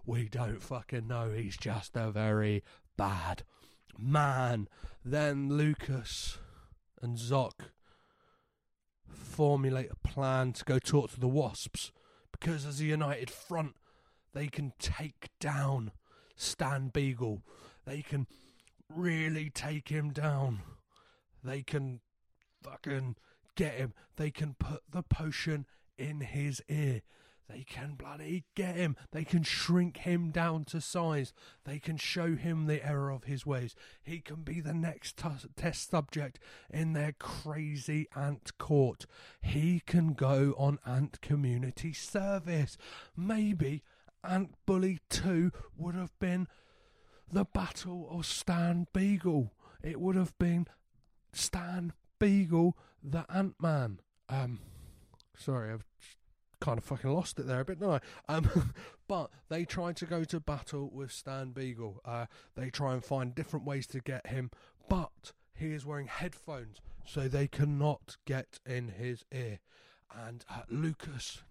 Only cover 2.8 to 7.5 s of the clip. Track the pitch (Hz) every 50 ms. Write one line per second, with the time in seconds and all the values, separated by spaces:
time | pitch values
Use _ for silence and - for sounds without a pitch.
2.8 | - _ _ - 101 98 98 87 82 87 90 - - - _ _ - - _ _
3.8 | _ - - - 107 131 147 151 147 143 131 131 127 120 123 110 101 - - -
4.8 | - - - - - 123 135 151 151 147 143 139 139 139 143 147 151 151 151 -
5.8 | - - 135 127 110 - - - - - - - - - - - - - - -
6.8 | _ _ _ - 120 120 120 113 117 117 139 135 127 98